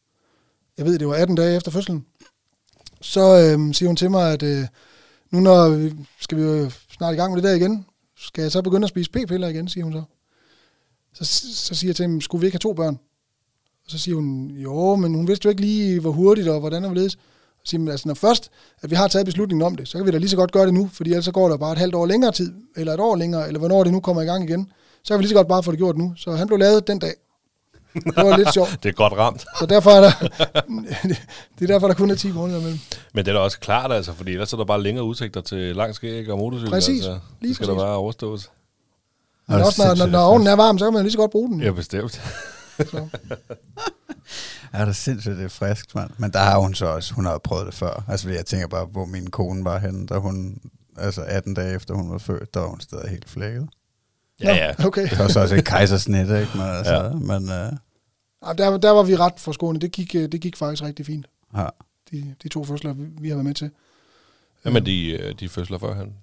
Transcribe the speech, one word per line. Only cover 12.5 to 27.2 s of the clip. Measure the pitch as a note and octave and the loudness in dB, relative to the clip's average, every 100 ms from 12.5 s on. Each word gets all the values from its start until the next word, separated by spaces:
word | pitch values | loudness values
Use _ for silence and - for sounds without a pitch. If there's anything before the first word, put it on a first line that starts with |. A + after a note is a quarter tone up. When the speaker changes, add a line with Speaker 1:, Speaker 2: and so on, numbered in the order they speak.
| F3+ | -2
Speaker 1:
have | |
to | A3 | -4
børn?" | E3 D#3+ C#3 _ _ _ _ _ _ _ _ - | -2 -4 -4 _ _ _ _ _ _ _ _ -14
Og | |
så | D#3 | -8
siger | F3+ D#3+ | -4 -2
hun, | C#3+ C3 C#3 | -2 -4 -8
"Jo, | C#3 C3+ D3+ F#3+ G3+ | -10 -8 0 2 2
men | E3+ D#3+ | 0 0
hun | F3 | 0
vidste | G3+ G#3 | 2 0
jo | |
ikke | G3 | 0
lige, | G#3 G#3+ G3+ F3+ | 0 0 0 0
hvor | D#3+ | 0
hurtigt | D#3 F#3+ G#3+ E3 | 4 4 4 2
og | D3+ | -2
hvordan | D#3 E3 | -4 -6
og | F#3+ | -4
hvorledes." | F3+ G3 | -2 -2
Så | - _ _ _ _ - | -4 _ _ _ _ -8
siger | E3 | -4
hun, | D#3+ | -4
"Altså, | C#3 D3+ | -4 -6
når | C3+ | 0
først, | G#3 A#3 - _ _ _ | 2 2 -2 _ _ _
at | D3+ | -2
vi | E3+ | 0
har | G3 | 2
taget | F#3+ F#3+ | 2 0
beslutningen | E3+ G#3 D#3+ E3+ | -2 -2 0 0
om | D#3+ | -4
det, | C3 | -10
så | F3 | -2
kan | G3 | 0
vi | |
da | D#3+ | 0
lige | F#3+ | 0
så | F#3 | 2
godt | F3+ | 2
gøre | G3 F#3+ | 4 4
det | |
nu, | F3+ G3 | 4 0
fordi | - E3 | -4 -2
ellers | E3+ F3 | -2 0
så | |
går | F#3 F3+ | 2 2
der | D3 | 2
bare | D3+ | -2
et | D#3+ | -2
halvt | F#3 F3 | 0 0
år | E3+ | 2
længere | A3 A#3+ | 2 2
tid, | - F3 F#3 A#3+ E3 | 0 -6 -8 -14 -8
eller | D#3+ | -4
et | D#3+ | 0
år | A3+ F3+ | 0 0
længere, | E3+ E3 D3+ | 0 -4 -4
eller | D#3 | -4
hvornår | E3+ F#3+ | 2 4
det | F3 | 4
nu | F#3 | 2
kommer | F3+ E3+ | 0 0
i | E3 | -2
gang | F#3 E3 | -2 -2
igen. | F3 F#3+ _ _ _ | -4 -4 _ _ _
Så | - | -2
kan | G#3 | 0
vi | |
lige | G3+ | 6
så | G3+ | 6
godt | F3 | 6
bare | F#3 | 2
få | F3 | 0
det | D#3+ | 0
gjort | F#3 D#3 | 0 0
nu." | F3+ E3+ | -4 -6
Så | F3+ D#3+ | -6 -4
han | G#3 | 0
blev | G3+ | 4
lavet | G3+ G#3+ G#3 | 6 4 2
den | G3 | -4
dag. | D#3+ - | -6 -8